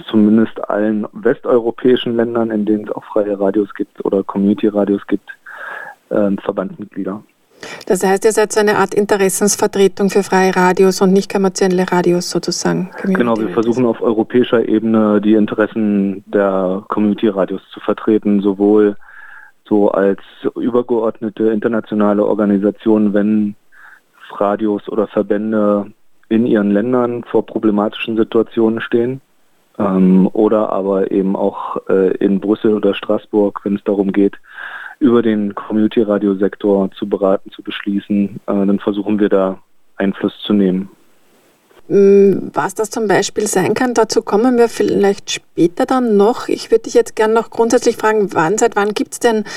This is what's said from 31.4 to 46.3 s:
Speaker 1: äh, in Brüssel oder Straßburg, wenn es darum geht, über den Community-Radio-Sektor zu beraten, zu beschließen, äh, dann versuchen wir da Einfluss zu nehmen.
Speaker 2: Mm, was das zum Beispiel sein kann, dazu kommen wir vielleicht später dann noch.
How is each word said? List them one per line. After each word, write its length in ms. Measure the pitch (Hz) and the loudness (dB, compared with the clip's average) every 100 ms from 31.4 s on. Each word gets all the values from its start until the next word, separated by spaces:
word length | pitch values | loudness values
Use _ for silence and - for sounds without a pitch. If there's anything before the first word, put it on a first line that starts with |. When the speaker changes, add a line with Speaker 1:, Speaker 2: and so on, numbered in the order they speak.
| 98 - - - - | -4 -4 -8 -8 -2
Speaker 1:
äh, 280 | 95 92 - | 2 2 2
in 200 | 101 95 | 0 0
Brüssel 360 | 98 107 113 | 0 0 0
oder 200 | 104 101 | 0 0
Straßburg, 680 | 95 - 107 - 107 101 - | -2 -4 -4 -2 0 0 -2
wenn 100 | 101 | -4
es 80 | 101 | -4
darum 300 | - 101 98 | -2 0 0
geht, 240 | 101 98 - - - - - - - | 2 0 -2 -18 -18 -16 -14 -16 -2
über 220 | 294 120 | 2 4
den 340 | 113 107 101 - | 2 0 -2 -6
Community-Radio-Sektor 1400 | - 107 107 120 104 101 101 95 98 - 104 98 95 | -4 0 2 2 2 2 0 0 -2 -2 0 2 0
zu 160 | - 104 | -4 -4
beraten, 420 | 98 95 98 - | 0 0 0 -4
zu 140 | - | -18
beschließen, 760 | - - 104 101 - 101 98 101 - | -12 -10 -6 -4 -2 -2 -2 -6 -4
äh, 60 | 101 98 | -2 0
dann 120 | 101 | -2
versuchen 400 | 107 101 98 104 | -2 -4 -2 0
wir 100 | 101 | 2
da 300 | 98 95 95 _ _ _ - | 2 0 -4 _ _ _ -6
Einfluss 420 | 98 - 101 - | -4 -2 -4 -4
zu 80 | - | -2
nehmen. 360 | 104 95 90 95 - _ _ _ _ _ _ _ _ - | 2 2 0 -6 -14 _ _ _ _ _ _ _ _ -2
Speaker 2:
Mm, 640 | 190 196 202 196 - - | 4 6 6 6 4 -2
was 220 | - 165 - | -4 -4 -4
das 140 | 214 | -6
zum 180 | 240 214 | -2 0
Beispiel 400 | 170 202 - 208 | 0 -2 -4 -2
sein 260 | 190 170 | 0 0
kann, 200 | 220 254 | 0 0
dazu 280 | 233 214 226 | 0 0 0
kommen 340 | - 202 254 240 | 0 2 2 4
wir 120 | 233 | 2
vielleicht 640 | - 202 190 196 196 - | 0 -2 2 0 0 -6
später 520 | - _ - 170 - | -10 _ -2 0 0
dann 320 | 262 262 240 202 | -2 0 2 4
noch. 300 | 202 | 2